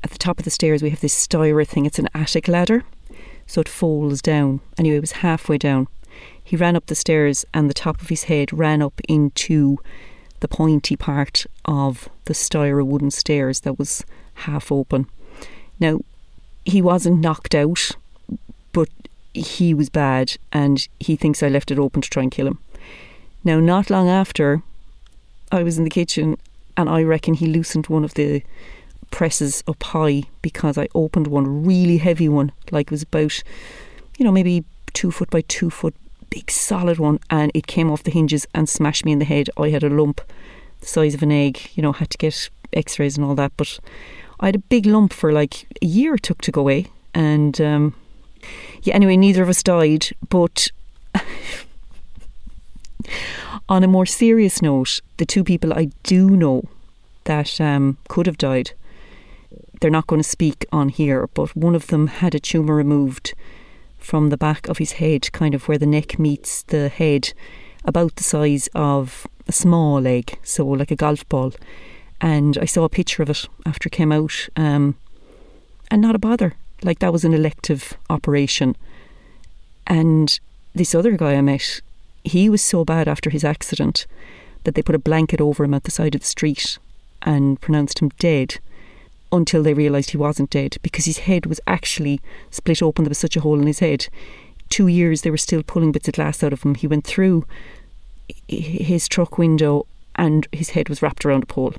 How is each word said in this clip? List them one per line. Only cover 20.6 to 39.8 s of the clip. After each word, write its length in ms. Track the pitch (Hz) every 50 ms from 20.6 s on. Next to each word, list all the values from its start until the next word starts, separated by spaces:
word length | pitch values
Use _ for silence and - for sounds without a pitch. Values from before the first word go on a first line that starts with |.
| 143 143 143 135 - - - -
he 160 | - - 160
thinks 280 | - - 156 147 - -
I 60 | 143
left 220 | 135 139 - -
it 80 | 139 135
open 220 | 143 135 - 147
to 80 | 131 -
try 140 | - 151 131
and 80 | 131
kill 160 | - - 135 135
him. 120 | 143 - - - - - - - - - - - - - - - - - -
Now, 160 | 175 160 160
not 300 | 165 165 180 190 202 -
long 180 | 196 190 185 180
after, 560 | 180 190 190 - - - 151 143 143 160 - - - - - - - - - - - - _ - - - - -
I 100 | - 185
was 160 | 170 170 165 156
in 60 | 165
the 60 | 160
kitchen, 480 | - 185 170 - - - 156 156 151 - - - - - - - - -
and 120 | 175 143
I 140 | 160 165 160
reckon 300 | 160 160 156 - - 160
he 140 | 151 165 160
loosened 400 | 156 165 165 - - 160 151 -
one 180 | 160 156 151
of 80 | 147 -
the 280 | - 147 147 147 143 - - - - - - - - - - - - - -
presses 520 | - - 175 160 - - 147 143 139 - - -
up 160 | 151 _ -
high 400 | - - 160 156 151 143 143 143 - - -
because 360 | - 160 - - - 151 139 -
I 100 | - - -
opened 320 | - 160 156 - 175 156 147
one 380 | 147 143 139 135 139 147 156
really 320 | 180 190 180 180 175 170 170
heavy 320 | 156 180 170 160 170 151
one, 240 | 147 143 139 143 - - - -
like, 160 | - 151 147 -
it 40 |
was 120 | - 147 156
about, 400 | - - 156 156 151 - - - - - - - - - - - - - - - - - -
you 80 | 269
know, 60 | 220
maybe 320 | 190 190 185 180 175 170 160 - - - - - -
two 180 | - - 180
foot 180 | 165 - 180 -
by 120 | - 165
two 280 | 160 - - - - 170
foot, 260 | - - - 160 - - - - - - - -
big 220 | - - - -
solid 480 | - - - - 214 185 180 175 170 165
one, 200 | 156 147 151 147 - -
and 220 | - 156 151 151 -
it 120 | 156 - -
came 240 | - - 165 160
off 120 | 147 151 -
the 80 | -
hinges 340 | 147 170 156 151 151 147 - - -
and 160 | - 156 147
smashed 340 | - - 156 147 151 - -
me 80 | 160
in 80 | 151 143
the 60 | 151
head. 240 | 143 151 143 143 - - -
I 120 | 147 151
had 140 | 151 143